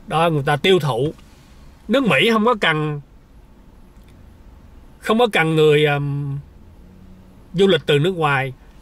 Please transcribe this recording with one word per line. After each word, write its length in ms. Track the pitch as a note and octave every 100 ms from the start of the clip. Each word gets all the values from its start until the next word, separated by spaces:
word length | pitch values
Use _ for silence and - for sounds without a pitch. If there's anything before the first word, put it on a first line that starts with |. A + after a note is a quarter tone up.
| -
Đó, 220 | D#3 E3+
người 140 | D3+ C#3
ta 100 | C#3+
tiêu 240 | F#3 F3+
thụ. 340 | D3+ A#2 D3 - - - - - - - -
Nước 160 | B3+
Mỹ 280 | A#3+ - A3+
không 140 | A3+ A3
có 100 | A3
cần, 400 | E3+ D3+ D3+ D3 - - - - - - - - - - - - - - - - - - - -
không 200 | - A3
có 80 | A#3+
cần 280 | G3 D#3+ D#3
người, 300 | D#3 D3 D3+
ừm, 520 | C#3+ C#3+ C#3+ C#3+ C#3 - - - - - - - - - - -
du 140 | E3+ G3
lịch 140 | D#3+ -
từ 140 | D3
nước 160 | E3+ F3+
ngoài. 380 | D3+ C3+ C3 C3 - -